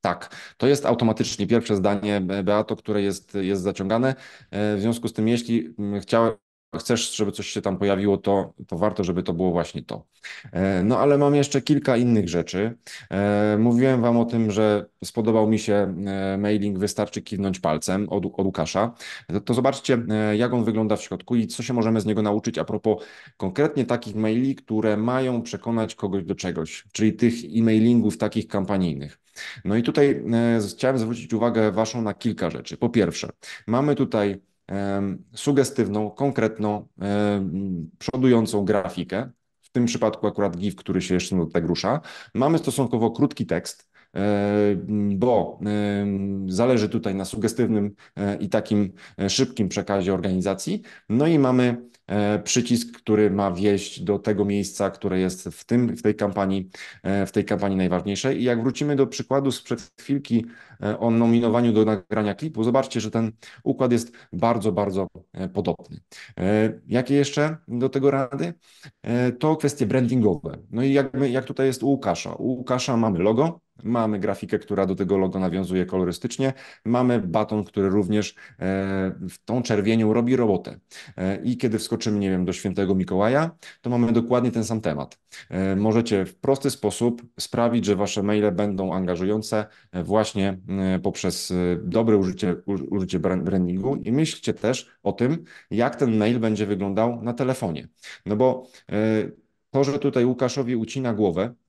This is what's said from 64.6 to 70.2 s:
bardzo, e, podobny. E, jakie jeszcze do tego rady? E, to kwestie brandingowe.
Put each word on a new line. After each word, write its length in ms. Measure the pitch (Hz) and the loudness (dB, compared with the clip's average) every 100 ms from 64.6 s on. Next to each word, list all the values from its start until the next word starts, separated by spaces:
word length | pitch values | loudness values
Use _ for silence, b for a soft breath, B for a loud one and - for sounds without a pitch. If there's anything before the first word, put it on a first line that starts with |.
| 104 | 0
bardzo, 340 | 92 101 95 95 - - | 0 0 -2 -4 -8 -18
e, 160 | - 95 | -10 -8
podobny. 520 | 92 90 85 - - _ B B - | -4 -2 -4 -8 -20 _ B B -4
E, 340 | 92 107 110 110 - | 2 2 2 -2 -2
jakie 280 | 113 123 | -2 2
jeszcze 420 | 143 139 - 151 160 - | 2 2 0 -2 -2 -8
do 200 | 120 131 | -2 -2
tego 220 | 139 139 | 2 2
rady? 440 | 135 131 139 170 170 B B B _ | 2 -2 -4 -6 -8 B B B _
E, 300 | - 120 123 | -4 0 0
to 240 | 123 156 156 | 2 0 2
kwestie 300 | 143 143 107 | 0 0 0
brandingowe. 720 | 131 120 127 | 2 2 4